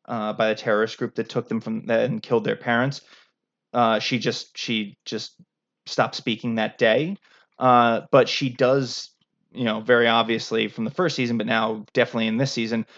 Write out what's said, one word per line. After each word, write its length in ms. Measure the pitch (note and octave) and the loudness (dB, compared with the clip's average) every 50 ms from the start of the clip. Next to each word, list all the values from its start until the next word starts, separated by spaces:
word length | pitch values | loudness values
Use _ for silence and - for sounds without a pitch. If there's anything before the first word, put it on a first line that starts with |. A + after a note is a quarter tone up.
| _ | _
uh, 280 | - A#2+ A2+ G#2+ G#2+ G#2+ | -8 -6 -6 -4 -4 -2
by 160 | G#2 A2 A2 | 0 0 0
the 60 | G#2+ | 0
terrorist 440 | - - A#2+ G#2+ G#2 A2 A2 - - | -2 0 0 2 2 2 0 -2 -4
group 160 | B2+ A2 - | -8 -6 -4
that 140 | - A2+ - | -6 -6 -4
took 180 | - C3 - - | -4 -6 -4 -4
them 140 | A#2 A2+ | -4 -4
from, 280 | - A2 A2 A2 - A2+ | -4 -4 -6 -6 -4 0
and 320 | A#2 A2+ A2+ - - A2 | 0 2 2 0 -2 -4
killed 220 | - - B2 A2+ G#2+ | -4 -2 -2 0 0
their 120 | A#2 A#2 | 0 -4
parents, 460 | - - B2+ A#2+ A#2 B2+ C#3 C#3+ - - _ - - _ _ _ _ _ _ _ _ _ _ - | -4 -2 0 0 2 2 0 -2 -6 -12 _ -20 -20 _ _ _ _ _ _ _ _ _ _ 0
uh, 240 | B2 A#2+ A2+ A2+ G#2 | 2 2 2 2 0
she 220 | - - C3+ A#2+ | 0 -2 -2 -2
just, 360 | G#2 B2 A2 - - - - | -2 -2 -4 -4 -8 -14 -14
she 420 | - - - A#2 A2 G#2+ G2+ - _ - | -12 -8 -4 -4 -4 -4 -6 -10 _ -12
just 320 | - - G#2+ - - _ _ - _ _ _ _ _ _ _ _ - | -10 -10 -10 -10 -12 _ _ -20 _ _ _ _ _ _ _ _ -6
stopped 260 | - - A#2+ A2+ - | -2 -2 -2 -2 -2
speaking 420 | - - C3 A2+ G#2+ - A#2+ A2+ | -6 -4 -4 -4 -2 -2 -4 -2
that 220 | A2+ A2 G#2+ - - | -2 -2 -4 -2 2
day. 400 | B2 A2 A2 B2 D#3 E3+ G3+ - _ _ _ _ _ _ _ - | 4 4 4 4 0 -2 -6 -10 _ _ _ _ _ _ _ 0
Uh, 440 | - B2+ B2 A#2+ A#2+ A#2 A#2 A2 - - | 4 6 6 6 6 4 2 0 0 2
but 180 | - C#3 A#2+ - | 4 4 4 4
she 200 | - - C#3+ C3 | 2 -2 -4 -4
does, 600 | A#2+ - C3+ B2 C3+ C#3 C3+ A#2 - - - - _ _ _ _ _ _ _ _ | 0 2 2 4 4 2 0 -2 -6 -10 -14 -16 _ _ _ _ _ _ _ _
you 120 | - - B2+ | -10 -6 -4
know, 160 | A2+ G#2+ A2 | -4 -4 -2
very 280 | A2 A2+ B2 A#2+ A#2 A#2 | 2 4 4 6 6 6
obviously 600 | A#2 A#2 A2+ A2 A2+ A2+ A2+ - A2+ A2+ A2 G#2 | 4 4 2 2 0 -2 -4 -4 -2 -2 -2 -2
from 180 | - - A2+ | -4 -6 -6
the 60 | A2 | -6
first 240 | - - F3+ E3 C#3 | -2 -2 -2 -2 0
season, 220 | - B2+ A#2 A#2+ A2+ | -2 -2 -2 -2 -2
but 80 | G#2+ A2+ | -2 0
now 380 | A2+ A2+ A2 A2+ A2+ G#2+ G#2 - - | 0 0 0 0 -2 -6 -10 -4 0
definitely 340 | C3 A#2 - - A#2 A2+ A2+ | 0 0 2 0 -2 -2 0
in 100 | A2 A#2 | 0 0
this 140 | C#3 C#3 | 0 -2
season, 340 | - B2 A#2 A2 A#2 A2+ G#2+ - - | -2 -2 -4 -2 -2 -4 -4 -6 -10